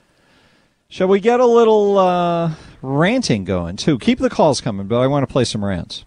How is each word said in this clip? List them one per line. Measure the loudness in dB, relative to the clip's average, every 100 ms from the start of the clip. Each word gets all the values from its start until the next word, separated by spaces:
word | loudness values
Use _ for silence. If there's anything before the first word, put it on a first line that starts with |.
| _ _ _ _ _ _ _ _ _
Shall | -4 0
we | 2
get | 2 2
a | 4
little, | 4 4 4 2 2
uh, | 2 2 0 -2 -4 -6 -16 -12
ranting | -4 0 2 0 -2 -2
going, | -2 -4 -4 -4
too? | -2 0
Keep | 0 0
the | -2
calls | 2 0 0
coming, | -4 -6 -4
but | -2
I | 0
want | 0
to | -2
play | -2
some | -2 -4
rants. | -6 -6 -8 -16